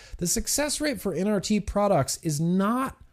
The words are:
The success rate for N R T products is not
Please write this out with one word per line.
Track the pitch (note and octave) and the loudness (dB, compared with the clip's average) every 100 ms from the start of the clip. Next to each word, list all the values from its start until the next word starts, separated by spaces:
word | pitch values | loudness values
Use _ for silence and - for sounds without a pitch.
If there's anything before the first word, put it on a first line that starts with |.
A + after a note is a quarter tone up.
| - - | -18 -6
The | E3+ | -4
success | A#3 G#3+ - D4 - | -2 -2 -2 0 -2
rate | D4 G#3 | -2 -2
for | G3+ | -4
N | D3+ G3 | -2 0
R | G#3 | 0
T | - G#3 | 2 0
products | - G3+ G3+ F3 B2+ - | 0 0 4 4 2 -2
is | E3 D3 | -4 -2
not | E3 F#3 G3+ B3 C4+ - - | 0 2 2 0 -2 -8 -18